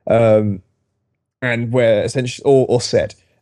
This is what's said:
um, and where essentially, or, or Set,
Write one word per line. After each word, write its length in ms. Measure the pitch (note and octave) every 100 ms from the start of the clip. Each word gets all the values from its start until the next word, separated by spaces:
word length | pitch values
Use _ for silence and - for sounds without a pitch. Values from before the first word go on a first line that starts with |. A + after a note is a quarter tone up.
| -
um, 540 | A2+ A2+ G#2+ G#2+ F#2+ - _ _ _ _ _ _ _
and 300 | B2+ A#2 A#2
where 320 | B2 A#2 G#2
essentially, 400 | F#2+ C3 B2 - -
or, 200 | C3+ B2+
or 140 | A#2+
Set, 320 | - A2 D2+ - _ _